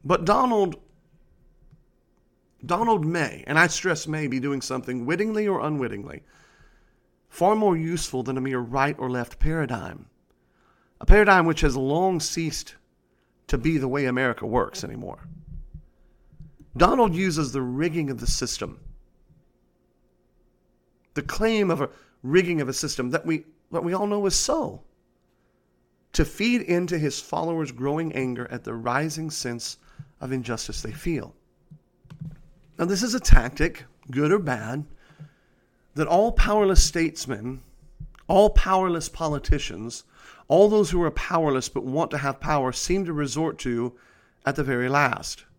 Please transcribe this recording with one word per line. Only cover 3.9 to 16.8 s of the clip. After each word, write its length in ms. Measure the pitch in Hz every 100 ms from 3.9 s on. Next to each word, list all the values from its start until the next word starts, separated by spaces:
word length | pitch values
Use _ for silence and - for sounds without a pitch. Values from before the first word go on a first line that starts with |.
| 156 -
may, 200 | 156 147
be 120 | 131
doing 220 | 135 139
something 440 | - 131 123 127 120
wittingly 400 | 175 214 214 208
or 140 | 185
unwittingly 640 | 135 151 123 101 101 73 _ _ _ _ - _ _ _ _ _ _
far 240 | - 180 214
more 200 | 208 170
useful 460 | 160 170 - 131
than 160 | 127 131
a 40 |
mere 180 | 135 127
right 360 | 117 135 139 147
or 100 | 131
left 300 | 123 120 -
paradigm, 680 | - 160 143 117 87 - - _ _ _ _ _ _ _ _ _
a 60 | -
paradigm 400 | 202 208 185 165
which 160 | 160
has 160 | 156 127
long 420 | 135 156 190 180
ceased 560 | - - 160 - - - _ _ _ _ _ _ -
to 100 | 139
be 200 | 139 160
the 100 | 131
way 180 | 139 135
America 400 | 123 131 117 110
works 380 | 120 - -
anymore. 420 | - 110 92 - - - - - - - - _ _ _ _ - - - -
Donald 400 | -